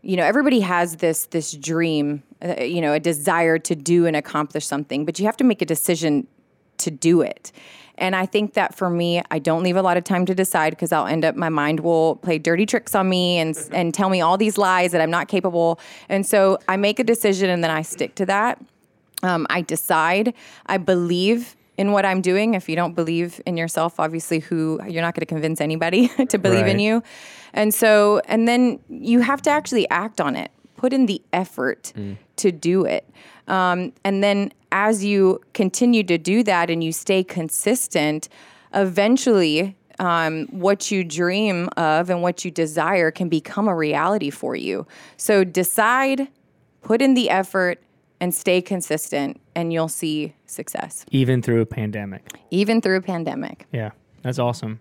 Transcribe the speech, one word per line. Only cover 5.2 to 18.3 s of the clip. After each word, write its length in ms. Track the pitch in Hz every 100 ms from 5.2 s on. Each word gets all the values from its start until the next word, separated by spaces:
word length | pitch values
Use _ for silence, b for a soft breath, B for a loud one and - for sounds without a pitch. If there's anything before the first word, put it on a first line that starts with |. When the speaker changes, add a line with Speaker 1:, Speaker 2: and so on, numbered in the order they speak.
Speaker 1:
you 60 | 208
have 100 | -
to 60 |
make 180 | 254 214
a 20 |
decision 600 | 160 160 - 165 160 147 - _ _ _ _ -
to 120 | -
do 300 | 147 170 175
it. 320 | 127 - - B B B B -
And 180 | 185 185
I 100 | 190
think 280 | 208 208
that 200 | - 185
for 160 | - 180
me, 320 | 170 170 170 -
I 80 | 160
don't 240 | 151 165
leave 140 | 180 180
a 60 |
lot 140 | 185 175
of 60 |
time 240 | 170 185 180
to 80 |
decide 420 | 185 190 170 156 160
'cause 140 | 160
I'll 160 | 160 98
end 180 | 160
up, 120 | 156 -
my 140 | 165
mind 300 | 156 147 156
will 360 | 165 165 160 139
play 220 | 180 160
dirty 280 | 160 170 214
tricks 300 | 240 - 208
on 120 | 190
me 300 | 185 180 175
and, 180 | 160 156 -
and 240 | - 170
tell 140 | 165 190
me 120 | 185
all 160 | 165 190
these 220 | 220 202
lies 320 | 196 185 180
that 100 | 170
I'm 100 | 160
not 180 | 170 -
capable. 500 | 196 185 170 165 165 B B B
And 180 | 196 196
so 320 | 208 190 190 -
I 80 | 190
make 220 | 202 208
a 60 |
decision 440 | 226 226 214 190 190
and 140 | 175
then 80 | 165
I 120 | 156
stick 340 | 160 - 135 -
to 100 |
that. 340 | 190